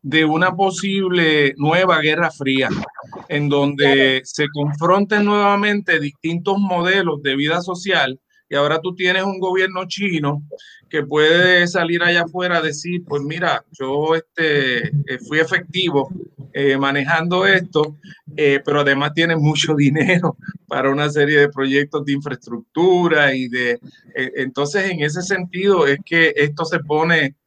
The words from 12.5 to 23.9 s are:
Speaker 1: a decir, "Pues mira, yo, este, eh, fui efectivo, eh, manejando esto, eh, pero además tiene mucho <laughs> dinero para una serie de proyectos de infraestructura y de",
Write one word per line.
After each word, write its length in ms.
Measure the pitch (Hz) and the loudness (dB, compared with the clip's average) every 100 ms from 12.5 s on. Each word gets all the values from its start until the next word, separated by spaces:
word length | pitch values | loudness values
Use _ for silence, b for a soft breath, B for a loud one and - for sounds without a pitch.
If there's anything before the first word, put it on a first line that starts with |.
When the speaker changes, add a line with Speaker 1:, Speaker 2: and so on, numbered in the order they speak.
| 170 | 0
Speaker 1:
a 20 | |
decir, 420 | 156 147 175 175 | 0 -6 -6 -6
"Pues 200 | 175 147 | -4 -6
mira, 420 | 143 165 175 123 _ | -4 -4 -2 -2 _
yo, 440 | - 131 143 156 | -10 -4 -2 0
este, 720 | 165 - - 160 147 135 120 110 | 0 -2 -4 0 2 0 -2 -2
eh, 300 | 147 139 127 - | -2 -4 -8 -4
fui 120 | 151 | 0
efectivo, 760 | 160 180 180 180 185 139 180 180 - _ - | 0 0 -4 -4 0 0 -2 -8 -14 _ -12
eh, 240 | - 139 135 | -2 0 0
manejando 720 | 139 139 135 165 170 180 190 | 0 -2 0 -2 0 0 2
esto, 500 | 190 180 156 151 151 B B - 151 | 2 0 -2 -2 -4 B B -16 0
eh, 240 | 147 139 | 2 2
pero 180 | 147 147 | 0 0
además 340 | 143 139 147 | 2 2 0
tiene 220 | 156 170 160 | 0 0 2
mucho 380 | 147 151 - | 2 2 0
<laughs> 40 | 151 | 2
dinero 580 | 143 147 156 175 175 - B - _ | 2 2 2 2 0 -4 B -18 _
para 220 | 143 135 | -2 -2
una 180 | 139 147 | 0 -2
serie 300 | 147 143 151 | 0 2 4
de 100 | 147 | 4
proyectos 560 | 143 135 139 143 151 | 2 0 0 0 -4
de 80 | 143 | -4
infraestructura 1200 | 143 147 - - 117 - - 180 180 170 156 143 | -4 -4 -10 -10 -12 -8 0 2 4 4 4 2
y 140 | 131 127 | 0 -4
de", 320 | 123 123 120 B | -4 -2 -2 B